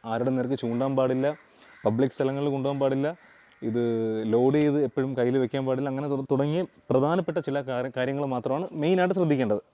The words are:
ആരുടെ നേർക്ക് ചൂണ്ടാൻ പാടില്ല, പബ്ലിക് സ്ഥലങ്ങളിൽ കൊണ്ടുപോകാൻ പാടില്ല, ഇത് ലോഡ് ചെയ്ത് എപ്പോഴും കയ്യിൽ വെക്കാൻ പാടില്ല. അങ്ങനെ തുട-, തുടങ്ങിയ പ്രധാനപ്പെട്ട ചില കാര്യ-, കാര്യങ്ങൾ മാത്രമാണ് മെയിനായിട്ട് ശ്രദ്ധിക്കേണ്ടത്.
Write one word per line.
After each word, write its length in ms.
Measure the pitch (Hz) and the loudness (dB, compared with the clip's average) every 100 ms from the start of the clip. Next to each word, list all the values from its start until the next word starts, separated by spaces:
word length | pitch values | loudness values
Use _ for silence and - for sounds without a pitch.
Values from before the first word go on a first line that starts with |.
| 113 | -4
ആരുടെ 220 | 113 127 131 | -2 0 0
നേർക്ക് 220 | 127 135 | -2 -2
ചൂണ്ടാൻ 280 | 117 120 135 135 | -2 -2 0 0
പാടില്ല, 300 | 131 127 139 151 _ - - - 110 | 0 0 -2 -4 _ -20 -20 -4 -2
പബ്ലിക് 280 | 113 135 - | 2 0 0
സ്ഥലങ്ങളിൽ 340 | 135 139 143 139 | -2 0 -2 0
കൊണ്ടുപോകാൻ 220 | 135 139 | -2 0
പാടില്ല, 260 | 135 135 147 175 - - _ _ 117 | 0 2 -2 -4 -18 -20 _ _ -4
ഇത് 120 | 117 120 113 110 110 110 | 0 0 0 -2 -2 2
ലോഡ് 260 | 117 127 151 | 4 4 4
ചെയ്ത് 180 | 147 143 135 | 2 2 0
എപ്പോഴും 220 | - 131 127 | -2 -2 0
കയ്യിൽ 180 | 120 131 | 0 2
വെക്കാൻ 220 | 123 135 131 | 0 -2 -2
പാടില്ല. 220 | 131 139 | -2 -2
അങ്ങനെ 140 | 135 143 | -4 -4
തുട-, 160 | 135 139 | -4 0
തുടങ്ങിയ 300 | 135 143 160 185 _ - | 0 2 0 -4 _ 0
പ്രധാനപ്പെട്ട 460 | 131 143 175 180 165 156 | 2 4 0 0 -4 -2
ചില 140 | 139 131 | -4 -4
കാര്യ-, 220 | 123 127 127 | -4 -4 -2
കാര്യങ്ങൾ 280 | 127 139 143 | -2 -2 -2
മാത്രമാണ് 320 | 123 123 139 180 160 | -2 -2 -4 -4 -2
മെയിനായിട്ട് 340 | 151 185 180 180 | 0 2 2 2
ശ്രദ്ധിക്കേണ്ടത്. 420 | 165 139 117 104 _ | 2 2 2 0 _